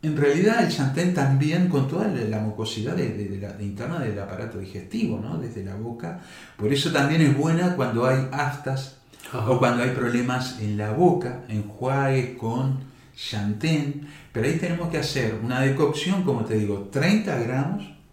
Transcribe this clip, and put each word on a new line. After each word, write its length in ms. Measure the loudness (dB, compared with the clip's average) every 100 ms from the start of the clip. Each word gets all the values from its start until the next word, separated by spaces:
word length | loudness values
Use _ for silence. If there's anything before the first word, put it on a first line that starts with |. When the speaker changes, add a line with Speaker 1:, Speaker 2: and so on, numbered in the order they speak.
Speaker 1:
en 160 | 0 2
realidad 480 | 4 6 4 4 2
el 40 |
yantén 420 | 2 0 2 2
también 560 | 2 4 4 4 4 4
con 180 | 4 2
toda 200 | 0 0
la, 140 | 0
la 160 | -2 -2
mucosidad 560 | -4 -4 -6 -4 -4 -2
de, 140 | -2
de, 140 | -2 -6
de 80 | -6
la, 160 | -8
de 100 | -8
interna 360 | -8 -6 -6 -4
del 180 | -4 -4
aparato 380 | -8 -8 -8 -10
digestivo, 640 | -10 -12 -8 -4 -2 -4
¿no? 160 | -6 -6
Desde 260 | -6 -8
la 120 | -8 -8
boca. 440 | -8 -8 -10 -10 -14 -20 -20 -4
Por 160 | 0
eso 180 | 2 2
también 300 | 2 2 6
es 160 | 6 6
buena 380 | 4 4 2 2
cuando 300 | 0 2 2
hay 200 | 2 0
aftas 680 | -2 -2 -2 -4 -4 -6 -16 _ -20 -10
Speaker 2:
Ajá. 180 | -4 2
Speaker 1:
o 80 | 4
cuando 240 | 4 4
hay 80 | 0
problemas 680 | 0 0 2 2 0 -4 -6
en 180 | -4 -2
la 140 | -2
boca, 520 | 4 6 6 -2 -8 -4
enjuague 880 | -4 -4 -6 -2 0 2 2 0 -4
con 440 | -4 0 0 -2 -6 -18 -20 -14 -8
yantén. 760 | -4 -2 -2 0 0 0 -6 -10 -18 -8
Pero 140 | -2 0
ahí 100 | 0
tenemos 320 | 0 -2 -2
que 80 | -2
hacer 380 | -2 -2 -2 -2
una 180 | -4 2
decocción, 600 | 2 4 2 2 0 0
como 200 | 0 0 0
te 100 | 0
digo, 320 | 0 -2 -4
treinta 460 | 0 4 2 2 -2
gramos 460 | -2 -2 -2 -4 -8 -16 -20